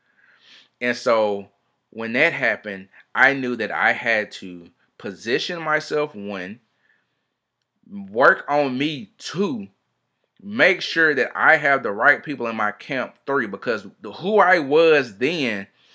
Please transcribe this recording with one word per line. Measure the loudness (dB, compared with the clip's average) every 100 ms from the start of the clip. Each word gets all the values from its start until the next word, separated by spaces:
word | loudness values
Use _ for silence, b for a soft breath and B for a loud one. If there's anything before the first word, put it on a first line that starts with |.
| b b b b b b b _
And | -4 0
so | 2 2 2 -2 -8 _ _ _ _
when | -10 -4
that | 0 0
happened, | 0 -2 -2 -6 -12 -14 b b 2
I | 4
knew | 4 -2 -4
that | -4
I | 0 0
had | 0 0 -2 -2
to | -10 -14 -16 -20 _ _ -16
position | -14 -10 -4 -4 -4 -8
myself, | -4 -4 -2 -4 -4
one, | -8 -10 -8 -10 -12 _ _ _ _ _ _ _ _ _ _ _ _ _
work | -16 -6 4 4 4 0
on | 0 0 -2
me, | -4 -6 -12 _
two, | -8 -4 -2 -4 -10 _ _ _ _ _ _ _
make | -6 2 2 2
sure | -4 0 2 2
that | -2 2
I | 4 4
have | 2 0
the | 0
right | 2 2 2
people | -2 -6 -4
in | -2
my | -4
camp, | -4 -8 -6 -6 -8 -4
three, | -2 -2
because | -6 -4 -4 -6 -16
the, | -16
who | -8 0 4
I | 6 4
was | 4 4 6 4 2 -2
then, | -2 0 -2 -4 -8 B B